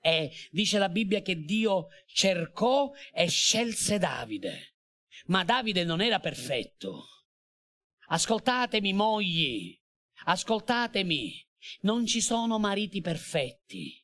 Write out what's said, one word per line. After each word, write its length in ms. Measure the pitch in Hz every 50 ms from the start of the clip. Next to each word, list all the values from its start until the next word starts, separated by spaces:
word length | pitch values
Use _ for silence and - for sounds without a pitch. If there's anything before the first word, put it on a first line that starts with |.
| _
e 240 | 165 165 160 156 139 - - - - -
dice 260 | 156 214 - 202 208
la 100 | 196 190
Bibbia 320 | 170 202 226 196 202 202
che 200 | 196 - 185 165
Dio 480 | 151 147 196 220 220 220 196 185 160 - - - _
cercò 840 | _ - - - 190 185 170 165 160 - - 208 240 - 277 285 - 185 - - - -
e 160 | - 175 175
scelse 680 | - - - - - 220 233 233 220 - - - 208 208
Davide. 800 | 170 - 127 123 120 110 107 101 90 - - - - - _ _ _ _ _ _ _ _ - - -
Ma 160 | - 180 190 180
Davide 400 | 170 226 254 254 220 202 180 175
non 180 | 170 165 165
era 200 | 202 240 220 185
perfetto. 880 | - 165 143 - - 139 139 123 104 - _ _ - 98 92 - - - - - _ _ _ _ _ _ _ _ _ _ _ _ _ _ _ _ - -
Ascoltatemi, 840 | 156 170 - - 226 214 - - 233 254 247 233 - 220 202 196 190
mogli, 840 | 196 208 220 220 214 208 185 170 165 165 139 120 104 90 87 - _ _ _ _ _ _ _ _ - -
ascoltatemi, 1160 | - 175 180 - - 226 214 208 - 247 240 240 233 233 202 190 180 160 143 120 92 - - - _ _ _ - - - -
non 260 | - 190 220 240 240
ci 140 | 214 - 233
sono 400 | - - 240 226 233 233 226 214
mariti 400 | 208 208 202 196 214 202 - 196
perfetti. 1000 | 160 175 165 160 - - - 165 135 120 - _ _ _ - 92 80 67 - -